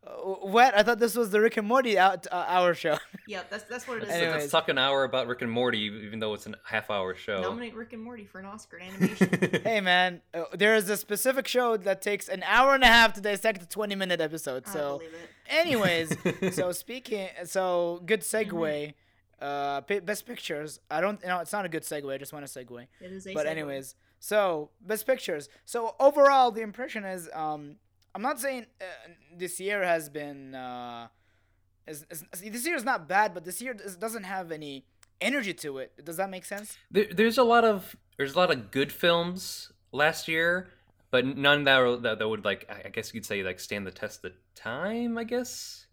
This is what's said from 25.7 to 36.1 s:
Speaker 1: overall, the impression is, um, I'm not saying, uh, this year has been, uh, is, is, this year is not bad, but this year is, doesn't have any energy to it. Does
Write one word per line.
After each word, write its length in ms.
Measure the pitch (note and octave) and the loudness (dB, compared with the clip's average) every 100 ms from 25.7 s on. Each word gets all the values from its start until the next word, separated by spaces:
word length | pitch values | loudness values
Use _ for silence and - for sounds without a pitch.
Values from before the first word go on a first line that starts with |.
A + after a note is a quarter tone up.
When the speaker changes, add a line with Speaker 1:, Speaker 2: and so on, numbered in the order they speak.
| A#3+ A3+ - | -6 -6 4
Speaker 1:
overall, 500 | C#4 D4 C#4 C#4 B3 | 4 8 8 10 6
the 120 | G#3+ | 2
impression 420 | A3 G#3 C4+ A3+ | -8 -8 -10 -8
is, 240 | G3 F#3 E3 | -8 -8 -10
um, 420 | - D#3 D3+ D3 D3+ _ _ _ | -6 -6 -6 -10 -18 _ _ _
I'm 80 | F#3+ | -6
not 180 | A#3+ C#4+ | -4 -2
saying, 240 | C4 C4 A3 _ | -4 -6 -12 _
uh, 40 | F#3 D3 A#2+ E3+ D3 E3+ | -16 -16 -20 -20 _ -10
this 240 | F3+ - | -10 -6
year 240 | F#3+ G#3 | -4 -2
has 240 | F3+ E3 D3+ | 2 0 0
been, 460 | D3 D3 C#3 C3+ | -10 -10 -12 -14
uh, 540 | C3 B2+ B2 A#2+ A#2+ A#2 _ _ _ _ _ _ _ - | -12 -10 -10 -10 -12 -16 _ _ _ _ _ _ _ -16
is, 180 | D3+ D#3 | -16 -14
is, 140 | D#3+ D#3+ F3 | -18 -14 -16
this 240 | G#3 A3 C4 | -12 -6 -4
year 80 | |
is 100 | E4+ | -4
not 220 | A#3 A#3 D3+ | -2 -4 0
bad, 240 | F#3 G#3+ | 2 2
but 120 | F3+ E3+ | 0 -10
this 160 | F3+ | -10
year 120 | B3 A3+ | -10 -10
is, 140 | G3+ F3+ | -12 -8
doesn't 280 | A3 A3+ | -8 -8
have 260 | F#3 F#3+ F3 | -8 -8 -8
any 340 | D#3 D3+ C3+ - _ _ _ | -10 -10 -14 -16 _ _ _
energy 320 | F#3+ C#4+ G3+ | -2 0 -4
to 240 | E3 D#3 C3+ | -6 -8 -8
it. 260 | C3 _ | -10 _
Does 120 | D3 | -14